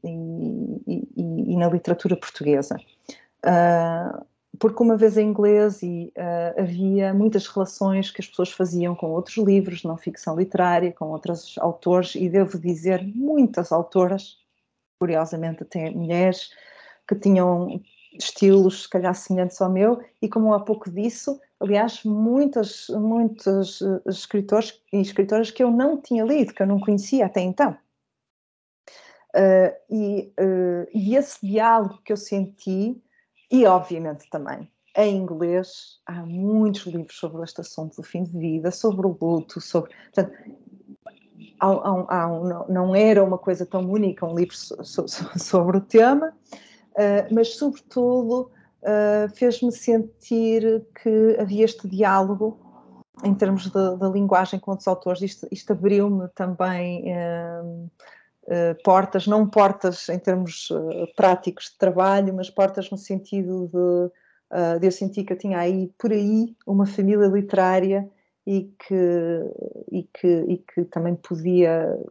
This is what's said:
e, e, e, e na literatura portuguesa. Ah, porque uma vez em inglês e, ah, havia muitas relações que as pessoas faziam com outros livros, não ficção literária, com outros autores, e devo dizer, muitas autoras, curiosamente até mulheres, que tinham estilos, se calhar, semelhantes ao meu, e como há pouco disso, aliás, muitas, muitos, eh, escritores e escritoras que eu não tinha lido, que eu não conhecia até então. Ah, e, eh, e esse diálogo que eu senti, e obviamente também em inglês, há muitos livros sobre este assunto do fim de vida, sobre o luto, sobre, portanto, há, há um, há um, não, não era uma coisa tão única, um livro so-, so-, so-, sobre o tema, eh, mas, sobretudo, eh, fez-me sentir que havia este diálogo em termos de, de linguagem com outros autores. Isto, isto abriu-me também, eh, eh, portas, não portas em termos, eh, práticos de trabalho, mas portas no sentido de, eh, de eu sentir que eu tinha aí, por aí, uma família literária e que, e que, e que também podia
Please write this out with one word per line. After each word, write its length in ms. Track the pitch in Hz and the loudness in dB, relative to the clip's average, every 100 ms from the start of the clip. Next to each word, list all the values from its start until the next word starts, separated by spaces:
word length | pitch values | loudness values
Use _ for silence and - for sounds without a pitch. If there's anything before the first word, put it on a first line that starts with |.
e, 60 | 175 165 165 165 160 - - - - | -10 -10 -10 -8 -8 -6 -8 -10 -8
e, 200 | 175 - - | -8 -8 -6
e, 380 | 170 165 - | -6 -4 -2
e 40 | 180 | 0
na 120 | 170 | 2
literatura 460 | 175 - 175 185 180 | 0 -2 -4 -2 -4
portuguesa. 600 | - - 147 143 143 - _ _ - - _ _ | -6 -6 0 0 0 -10 _ _ -20 -20 _ _
Ah, 800 | 170 175 170 170 165 165 175 - - _ _ - | 2 4 4 4 0 -2 -6 -10 -18 _ _ -2
porque 220 | 220 220 | 0 4
uma 160 | 233 220 | 2 6
vez 200 | 220 208 | 4 4
em 120 | 214 | 0
inglês 520 | 208 208 208 214 202 | 2 4 6 4 0
e, 280 | 180 175 175 - | -8 -8 -10 -10
ah, 380 | 175 170 170 - | -6 -4 -4 -2
havia 560 | 185 175 190 196 196 | -4 -2 0 2 2
muitas 340 | 196 220 208 - | 2 2 0 -2
relações 640 | 202 185 - 196 190 196 | -4 -4 -2 0 0 -4
que 100 | - | -10
as 60 | - | -10
pessoas 240 | - 180 | -4 -4
faziam 440 | - 185 175 175 175 | -2 -2 0 -2 -4
com 160 | 165 | -4
outros 260 | 160 175 220 | -4 -6 0
livros, 460 | 202 196 185 175 | 4 4 2 -6
não 140 | 165 165 | -8 -8
ficção 380 | - 208 - 160 | -10 -8 -6 -4
literária, 560 | 185 185 180 175 175 | -2 0 2 2 0
com 140 | 170 156 | -6 -10
outros 500 | 156 - 170 - - | -8 -8 -8 -10 -4
autores, 560 | 170 170 180 180 175 - | -4 -2 2 2 0 -4
e 140 | 180 | 0
devo 300 | 190 190 180 | 2 2 -2
dizer, 460 | 170 165 175 185 190 226 | -4 -2 0 -2 -2 -4
muitas 560 | 277 302 233 - - | 0 2 2 2 0
autoras, 680 | 160 170 190 180 196 - - _ _ _ _ _ _ | -2 0 0 2 0 -8 -20 _ _ _ _ _ _
curiosamente 640 | 175 160 160 165 165 160 | -2 0 -2 -4 -6 -8
até 260 | 160 160 160 | -10 -8 -6
mulheres, 600 | 165 165 175 185 185 - - - - - _ - | -6 -2 2 2 0 -10 -20 -20 -20 -20 _ -4
que 80 | 202 | 0
tinham 680 | 202 190 180 175 180 180 - _ _ - | 4 4 4 0 -2 -8 -14 _ _ -12
estilos, 640 | - - 196 196 190 190 | -12 2 6 8 6 0
se 60 | - | -4
calhar, 240 | 185 180 185 | -2 -2 -4
semelhantes 460 | - 185 180 - | -2 -2 -2 -2
ao 80 | 185 | 0
meu, 320 | 185 208 240 - _ | 4 4 2 -4 _
e 60 | 208 | -4
como 260 | 220 220 | 0 2
há 60 | 208 | 2
pouco 300 | 208 220 196 | 0 -6 -4
disso, 500 | 175 226 226 - 277 _ _ | -6 -6 -6 -8 -8 _ _
aliás, 440 | 196 202 226 - | 0 0 0 -4
muitas, 840 | 214 208 226 254 285 254 208 - - | -4 0 2 2 2 0 -4 -8 -8
muitos, 920 | 220 214 233 226 220 - 196 190 - | -4 -2 0 0 -2 -2 0 -2 -4
eh, 200 | 196 185 - | -4 -4 -6
escritores 760 | 185 - 208 202 208 220 - _ | -8 -4 -4 0 0 -2 -12 _
e 100 | 202 | -2
escritoras 500 | 196 - 196 214 220 | -2 -2 0 0 -2
que 120 | - | 0
eu 80 | 247 | 2
não 300 | 233 277 294 | 2 2 -2
tinha 220 | - 233 | -4 -2
lido, 300 | 226 294 202 | 0 0 0
que 80 | - | 0
eu 60 | 196 | 0
não 120 | 196 | 0
conhecia 460 | 202 202 202 269 190 | 2 0 0 0 0
até 160 | 202 | 0
então. 360 | 185 185 269 151 _ _ _ _ _ _ _ _ _ _ - - - _ _ - | -4 0 0 0 _ _ _ _ _ _ _ _ _ _ -20 -20 -20 _ _ 4
Ah, 380 | 190 190 185 - _ | 6 6 6 0 _
e, 420 | 220 208 202 196 - | -4 -2 -4 -6 -2
eh, 500 | 190 185 180 175 - | 0 2 0 -2 -4
e 220 | 220 196 262 | -4 2 0
esse 300 | 285 - 196 | 0 -8 -4
diálogo 540 | 214 226 226 196 - | 0 4 2 2 -8
que 80 | - | -8
eu 60 | 208 | -6
senti, 840 | - 196 190 202 - 190 214 254 _ _ _ _ _ | -4 -4 -4 -8 -6 -4 -4 -6 _ _ _ _ _
e 140 | 254 220 | 4 6
obviamente 640 | 185 180 170 160 147 _ | 6 0 -8 -6 -10 _
também 400 | 156 139 - - _ _ - | -10 -10 -12 -16 _ _ 0
em 200 | 208 196 | 2 0
inglês, 840 | 180 160 170 180 185 - - _ - | -4 -4 0 -2 -4 -14 -20 _ -14
há 180 | 175 165 | -12 -10
muitos 600 | 175 196 220 214 202 180 | -4 0 2 2 0 -6
livros 320 | 170 160 - | -8 -10 -10
sobre 240 | 165 165 | -10 -10
este 180 | 165 - | -12 -12
assunto 360 | 170 - 160 - | -14 -12 -12 -12
do 60 | |
fim 200 | 160 175 | -10 -6
de 120 | 175 170 | -6 -6
vida, 360 | 165 160 170 | -4 -2 -4
sobre 340 | 180 220 190 190 | -2 -2 0 -2
o 100 | 165 | 0
luto, 400 | 170 165 160 - | -2 -2 -4 -14
sobre, 300 | - 170 165 - - | -4 -4 -4 -18 -4
portanto, 240 | - 175 - - - - - _ - - _ _ - - _ | -2 -2 -6 -20 -20 -20 -20 _ -20 -20 _ _ -20 -20 _
há, 80 | 190 | 0
há 260 | 190 - | 0 0
um, 120 | 185 - | -4 -2
há 180 | 180 170 | -2 -2
um, 160 | 165 | -4
não, 240 | 180 170 - | -6 -6 -4
não 280 | 185 185 190 | -2 2 4
era 280 | 214 202 | 6 6
uma 140 | 190 180 | 4 2
coisa 260 | - 180 | -2 -4
tão 240 | 180 190 185 | -4 -4 -2
única, 380 | 208 196 190 170 | 0 -2 -2 -6
um 100 | 170 | -2
livro 200 | 175 - | -4 -4
so-, 280 | - - | -16 -14
so-, 240 | - - - | -8 -8 -8
so-, 300 | - 165 180 | -10 -8 -10
sobre 400 | - 190 170 190 | 0 2 2 0
o 40 | |
tema, 520 | 196 220 233 285 320 _ _ - _ _ _ - | 4 6 6 4 -2 _ _ -20 _ _ _ 0
eh, 300 | 208 202 202 | 2 2 2
mas, 240 | 220 233 - | 2 2 0
sobretudo, 960 | 294 285 _ 254 247 254 226 247 254 _ _ _ | -4 -4 _ -2 2 2 0 -2 -4 _ _ _
eh, 460 | - 214 208 214 214 - | -2 2 2 2 0 0
fez-me 360 | 247 233 247 | 0 2 -2
sentir 1120 | 233 - 226 220 _ - 226 226 226 220 220 220 - | -2 0 0 0 _ -4 0 2 2 2 0 -4 -6
que 360 | 226 220 220 220 | 0 4 6 4
havia 240 | 208 202 | 0 2
este 240 | 220 226 196 | 2 2 -8
diálogo 720 | 185 208 190 190 202 214 220 - - - - _ - | 0 4 4 2 0 -4 -6 -20 -20 -20 -20 _ -6
em 100 | 202 196 | 0 2
termos 340 | 190 196 185 | 2 0 -2
de, 280 | 196 190 180 | -2 -2 0
de 120 | 190 | -2
linguagem 500 | 196 196 185 185 190 | 0 2 2 2 -4
com 120 | - | -6
outros 160 | 190 - | -4 -2
autores. 340 | 185 180 180 | -2 -2 -4
Isto, 260 | 190 - - | -6 -8 -14
isto 220 | 196 - | -14 -4
abriu-me 540 | 190 196 202 202 196 180 | 0 2 2 2 -2 -4
também, 840 | - 185 175 185 180 175 175 - | -6 -6 -2 -2 -2 -6 -6 -6
eh, 480 | 175 170 170 170 170 170 170 170 _ - - _ _ - | -6 -6 -6 -8 -10 -12 -14 -16 _ -20 -20 _ _ -6
eh, 260 | 175 170 165 | 0 0 0
portas, 440 | - 190 196 190 190 | 4 4 4 -2 0
não 200 | 208 208 | 2 4
portas 600 | 214 294 196 185 175 - | 4 4 4 -2 -4 -8
em 80 | 180 | -4
termos, 520 | 190 185 175 - - | -2 -2 -2 -8 -6
eh, 420 | 165 160 170 170 - | -6 -4 -6 -8 2
práticos 500 | 190 180 185 - - | 4 4 -2 -8 -18
de 120 | _ | _
trabalho, 560 | 190 180 190 196 196 | 0 2 2 2 0
mas 160 | 190 185 | -4 -8
portas 400 | - 196 - 285 | 0 0 0 -8
no 80 | 196 | -12
sentido 720 | - 190 190 196 180 185 175 | -8 -8 -6 -6 -4 -6 -4
de, 400 | 180 180 175 180 _ _ _ _ 175 | 0 2 2 -2 _ _ _ _ -2
eh, 220 | 170 170 | -2 0
de 80 | 185 | 0
eu 40 | |
sentir 320 | 180 196 202 | -2 -6 -6
que 100 | 196 | -8
eu 40 | 185 | -6
tinha 220 | 202 180 | -4 -2
aí, 320 | 175 190 185 _ | -2 -2 -4 _
por 120 | 233 | -2
aí, 440 | 214 208 220 226 - - | 0 2 0 0 -6 -2
uma 220 | 196 196 | 0 0
família 400 | 202 196 208 202 | 0 2 4 4
literária 800 | 202 202 190 185 185 190 196 196 _ _ _ - | 2 0 2 2 2 2 -2 -4 _ _ _ -4
e 260 | 196 196 _ - | -4 -4 _ -4
que, 80 | 190 180 175 165 165 - - 50 - - | 0 2 0 -2 -4 -6 -10 -14 -14 -8
e 120 | - | -8
que, 240 | - - 180 170 175 | -8 -2 0 2 0
e 100 | 180 | -4
que 280 | - - 175 | -4 -6 -6
também 300 | 175 170 175 | -4 -4 -4
podia 840 | - 170 170 180 170 165 160 - - | -6 -6 0 4 4 2 -2 -4 -8